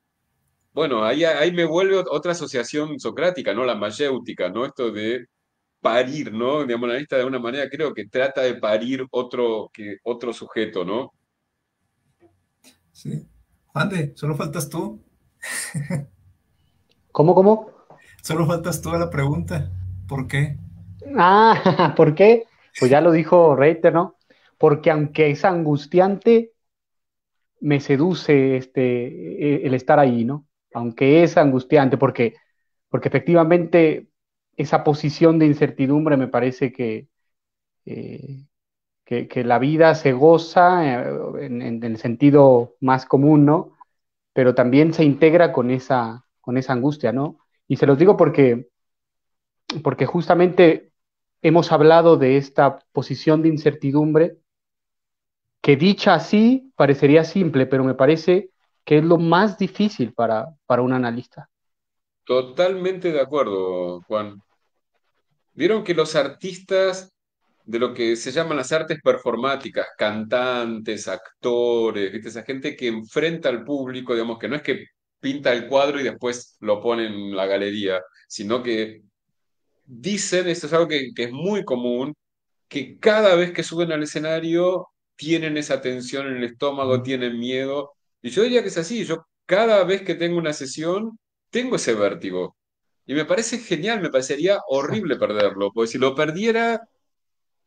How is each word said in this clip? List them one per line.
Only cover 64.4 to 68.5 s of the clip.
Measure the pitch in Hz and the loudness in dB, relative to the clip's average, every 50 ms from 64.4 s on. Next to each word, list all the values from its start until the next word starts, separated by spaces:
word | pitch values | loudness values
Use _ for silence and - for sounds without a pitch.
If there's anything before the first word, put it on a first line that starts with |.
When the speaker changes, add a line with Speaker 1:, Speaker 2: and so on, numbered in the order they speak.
| _ _ _ _ _ _ _ _ _ _ _ _ _ _ _ _ _ _ _ _ _ _ _ | _ _ _ _ _ _ _ _ _ _ _ _ _ _ _ _ _ _ _ _ _ _ _
Speaker 1:
Vieron | 120 147 190 220 214 214 | -4 -2 -2 -2 -2 -4
que | 175 170 | -4 -2
los | 156 156 151 - | -2 -2 -2 -2
artistas | 151 135 131 - _ - 190 175 - - - 190 190 190 190 180 185 - - _ _ _ _ _ _ _ _ _ _ _ | -2 -4 -4 -6 _ -14 -14 -14 -14 -8 -4 -2 -2 -2 -2 -4 -8 -12 -20 _ _ _ _ _ _ _ _ _ _ _
de | 110 110 117 | -10 -6 -4
lo | 123 120 123 | -4 -4 -4
que | 120 117 113 117 | -4 -4 -4 -4
se | 113 - 131 | -4 -6 -6
llaman | 123 160 165 165 | -6 -6 -4 -4